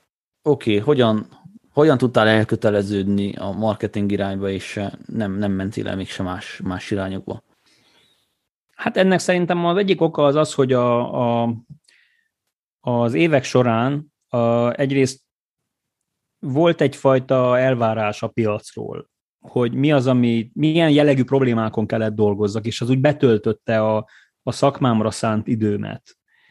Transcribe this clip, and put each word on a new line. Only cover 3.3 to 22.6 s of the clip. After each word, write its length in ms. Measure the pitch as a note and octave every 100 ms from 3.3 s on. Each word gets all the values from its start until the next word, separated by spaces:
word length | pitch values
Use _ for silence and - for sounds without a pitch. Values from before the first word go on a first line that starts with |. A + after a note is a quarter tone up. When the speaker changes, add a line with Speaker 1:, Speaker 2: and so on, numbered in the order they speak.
Speaker 1:
a 160 | - G2
marketing 640 | G2+ A2 - G#2+ G#2 G2+
irányba, 380 | G2 G2 F#2+ G2
és, 260 | F#2+ - G#2
eh, 140 | G2 - -
nem, 260 | A2+ G2+
nem 200 | F#2+ G2+
mentél 360 | F#2+ F#2+ - G2+
el 80 | F#2+
mégsem 280 | F2+ -
más, 360 | F#2 F#2 - -
más 260 | F#2+ F2+ -
irányokba? 540 | G2+ F#2+ F#2+ - F#2+ - _ _ _ _ _ _ _ _ _ _ _ _
Speaker 2:
Hát 220 | - A3+ -
ennek 220 | F#3+ F3+
szerintem 460 | - F3+ F3 F3
az 120 | E3+ F3+
egyik 240 | G3 E3+
oka 240 | E3 D#3+
az 100 | C#3+
az, 200 | D3 D3+
hogy 180 | - C3
a, 680 | B2+ B2 A#2+ B2 C3 A#2+ A#2
a, 120 | A#2 A2+ - - _ _ _ _ _ _ _ _ _ _
az 340 | C3 A#2+ A#2
évek 300 | D3 E3 C#3+
során, 600 | - C3 A#2+ A2+ B2+ C#3+ D3 _ _
a, 420 | A#2+ A#2 A#2 A#2+ A#2+
egyrészt 400 | C#3 C#3 C3 - _ _ _ _ _ _ _ _ _ _ _ _
volt 420 | D3+ C3+ E3+ E3+
egyfajta 800 | D3 - C3+ C3 C3 C3 B2 B2
elvárás 640 | C3 B2 A2+ A2 G#2 -
a 60 | A2+
piacról, 800 | - G#2+ G#2+ - - G#2+ - - _ _ _
hogy 340 | - B2+ A#2+
mi 180 | B2+ C#3+
az, 140 | C#3+ B2+
ami, 440 | B2+ A#2+ A#2 A2
milyen 360 | - D3+ E3 D#3+
jellegű 340 | D3 D3 C3+
problémákon 640 | A#2+ C3+ B2+ A2+ A2 A2+ G#2+
kellett 280 | A2+ A2
dolgozzak, 520 | G#2+ G#2 G2+ G#2 A2